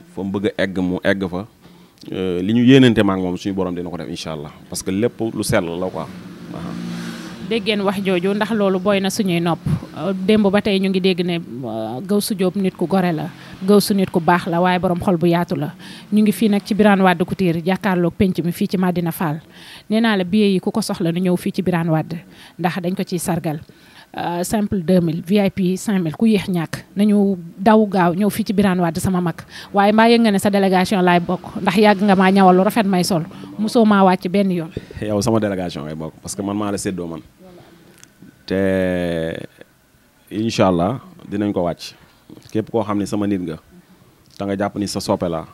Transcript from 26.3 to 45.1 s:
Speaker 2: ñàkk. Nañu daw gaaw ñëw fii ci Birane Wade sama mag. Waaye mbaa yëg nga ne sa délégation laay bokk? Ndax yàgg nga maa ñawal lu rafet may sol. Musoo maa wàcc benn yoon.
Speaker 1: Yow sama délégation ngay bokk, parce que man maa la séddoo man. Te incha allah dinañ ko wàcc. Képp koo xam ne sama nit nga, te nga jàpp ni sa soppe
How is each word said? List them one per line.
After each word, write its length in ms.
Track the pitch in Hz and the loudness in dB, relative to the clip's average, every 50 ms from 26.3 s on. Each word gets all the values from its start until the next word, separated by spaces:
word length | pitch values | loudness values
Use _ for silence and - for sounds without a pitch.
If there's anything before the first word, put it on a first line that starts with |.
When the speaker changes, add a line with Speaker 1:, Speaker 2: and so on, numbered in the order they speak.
| 214 190 165 - | 2 2 0 -2
Speaker 2:
ñàkk. 380 | 180 175 156 - - - - - - | -4 -4 -4 -4 -8 -10 -12 -8 -2
Nañu 400 | 185 208 214 202 208 196 196 196 175 165 165 - - | 0 2 4 4 4 4 2 0 -2 -6 -12 -10 -2
daw 240 | 196 233 220 220 214 | 2 4 6 6 4
gaaw 300 | 202 185 196 175 175 165 | 4 2 2 2 2 2
ñëw 140 | 185 208 202 | 0 0 0
fii 140 | - - 214 - | 0 -2 -2 -2
ci 60 | 202 | 0
Birane 260 | 196 202 202 180 185 | 2 2 2 2 2
Wade 160 | 175 165 156 180 - | 0 0 -2 -2 -2
sama 160 | 196 185 180 | -2 0 0
mag. 240 | 180 165 160 - - - - - - - - | 0 -2 -4 -6 -10 -18 -18 -20 -12 -4 0
Waaye 180 | 202 196 208 | 2 4 4
mbaa 160 | 214 220 226 233 | 6 6 6 6
yëg 140 | 233 233 233 | 6 6 4
nga 80 | 220 | 4
ne 80 | 202 190 | 2 2
sa 80 | - 208 | 2 2
délégation 520 | 202 202 190 190 185 180 185 - 220 185 180 | 2 2 2 4 4 2 2 2 2 2 4
laay 160 | 180 175 175 | 4 4 4
bokk? 400 | 175 - 185 - - - - 208 | 2 0 -4 -6 -6 -10 -10 -4
Ndax 160 | - 196 - | -2 0 2
yàgg 240 | 208 208 208 208 185 | 4 6 6 4 4
nga 160 | 208 208 190 | 4 4 4
maa 160 | 185 190 190 | 6 6 6
ñawal 240 | 196 196 190 185 180 | 6 6 6 6 6
lu 80 | 185 185 | 6 4
rafet 240 | 214 - 240 208 196 | 2 2 0 0 2
may 160 | 190 180 170 | 2 0 0
sol. 220 | - 202 156 165 - - - - - - - | 0 0 -2 -2 -4 -10 -16 -18 -14 -8 -6
Musoo 240 | 214 220 - 254 220 | -4 0 2 4 4
maa 240 | 214 208 196 196 185 | 6 6 6 6 6
wàcc 240 | 180 185 - 185 | 4 2 0 -2
benn 200 | 170 202 202 190 180 | 0 0 0 0 0
yoon. 160 | 175 156 165 - - - - - - | -2 -4 -6 -10 -14 -14 -14 -12 -8
Speaker 1:
Yow 180 | 110 104 104 104 | -4 -2 0 0
sama 180 | 101 113 113 110 107 | 2 2 2 2 2
délégation 400 | 104 98 92 90 87 82 80 73 | 0 -2 -2 -4 -6 -6 -8 -8
ngay 120 | 76 78 | -8 -8
bokk, 180 | 80 80 78 - - | -8 -10 -10 -12 -12
parce 120 | - 87 - | -14 -12 -8
que 80 | - | -6
man 140 | 98 98 101 | -6 -4 -4
maa 160 | 104 104 101 | -4 -4 -4
la 60 | 101 95 | -4 -6
séddoo 300 | - 104 95 90 87 82 | -6 -6 -6 -6 -8 -8
man. 120 | 82 78 78 - _ _ - - - - - - - - - - - _ - - _ _ - - - _ _ | -10 -12 -14 -18 _ _ -20 -20 -20 -20 -20 -20 -20 -20 -20 -20 -20 _ -20 -20 _ _ -20 -20 -20 _ _
Te 920 | - 92 95 98 95 95 95 92 92 90 87 87 85 85 82 82 80 - - - - _ - - _ _ _ _ _ _ _ _ _ _ _ _ - | -4 -2 -2 0 0 0 0 0 0 -2 -2 -2 -4 -4 -4 -4 -6 -6 -8 -12 -14 _ -20 -20 _ _ _ _ _ _ _ _ _ _ _ _ -10
incha 360 | - 104 110 113 - - 104 92 | -6 -4 -4 -2 0 2 2 4
allah 320 | 92 85 85 101 127 - - - - - - - | 4 2 2 0 -2 -4 -8 -14 -20 -20 -14 -8
dinañ 240 | 101 101 104 104 | -6 -4 -2 -2
ko 120 | 98 98 87 85 | -2 -2 -2 -2
wàcc. 240 | 80 - - - - - _ _ _ _ _ - - - - - | -4 -6 -10 -18 -18 -20 _ _ _ _ _ -20 -20 -20 -14 -8
Képp 200 | - 107 101 - | -6 -6 -4 -4
koo 120 | - 113 104 107 | -2 -4 -2 -2
xam 100 | 104 101 | -2 -4
ne 80 | 101 | -4
sama 220 | 95 113 104 104 101 | -4 -4 -4 -2 -2
nit 140 | 101 95 | -2 -4
nga, 180 | 90 80 78 - - _ - - - _ _ _ _ _ _ _ _ _ - - | -4 -6 -10 -12 -14 _ -20 -20 -20 _ _ _ _ _ _ _ _ _ -14 -10
te 80 | 98 | -6
nga 100 | - - | -4 -4
jàpp 240 | 95 101 101 - 104 | -2 -4 -4 -4 -4
ni 80 | 101 92 | -6 -6
sa 140 | - 101 | -6 -6
soppe 260 | - - | -4 -2